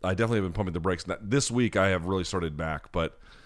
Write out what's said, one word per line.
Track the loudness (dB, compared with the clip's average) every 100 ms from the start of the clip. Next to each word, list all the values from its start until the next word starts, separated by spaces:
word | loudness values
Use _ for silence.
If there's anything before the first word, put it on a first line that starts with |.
I | -2
definitely | 2 2 2
have | 0
been |
pumping | -2 -2
the | 0
brakes. | 0 -2 -4
Now, | -8
this | 0 0 2
week, | 2 2 4
I | 4
have | 2 0
really | 0
started | 0 -2 -2 -4
back. | -4 -6 -4
But, | -2 -2 -4 -20 -20